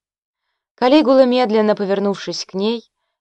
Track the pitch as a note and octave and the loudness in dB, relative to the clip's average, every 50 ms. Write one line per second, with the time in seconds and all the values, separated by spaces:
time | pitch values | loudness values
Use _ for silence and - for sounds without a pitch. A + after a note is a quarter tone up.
0 | _ _ _ _ _ _ _ _ _ _ _ _ _ _ _ - A#3+ B3+ C#4 D#4 | _ _ _ _ _ _ _ _ _ _ _ _ _ _ _ -4 0 2 2 4
1 | C#4 A#3+ C4+ C4 C4 B3 B3 B3+ B3 G#3 G#3+ A3 G#3+ G#3+ G#3 G3+ G#3 F#3 G3+ G3+ | 4 4 4 4 4 4 2 0 0 0 0 0 2 0 0 -2 -2 -4 -2 -2
2 | G3+ G3+ G3 - - F3+ E3+ - - _ - F#3+ G3 A3 A#3 A#3 - _ _ _ | -2 -4 -4 -6 -8 -12 -12 -12 -12 _ -8 -6 -4 -4 -6 -6 -10 _ _ _
3 | _ _ _ _ | _ _ _ _